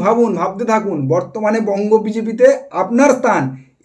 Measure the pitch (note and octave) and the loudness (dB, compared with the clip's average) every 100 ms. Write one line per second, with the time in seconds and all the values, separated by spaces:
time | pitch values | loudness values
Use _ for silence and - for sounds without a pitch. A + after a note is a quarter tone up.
0 | F#3 A#3 A#3 F3 F#3 G3 A3+ A3 G3+ E3 | 2 2 2 0 -4 -4 -2 -2 -2 -4
1 | C3 E3+ - A3 G#3+ A3 G#3 G3 G#3 A3 | -2 -2 -2 -4 -2 0 -2 -2 2 2
2 | G#3+ A3+ A3 A3+ B3+ C4+ - A#3 A3+ A#3+ | 0 -4 -6 2 4 4 -2 -6 -2 2
3 | C#4+ B3 B3 F3+ C3+ - - _ | 4 4 0 0 -2 -6 -18 _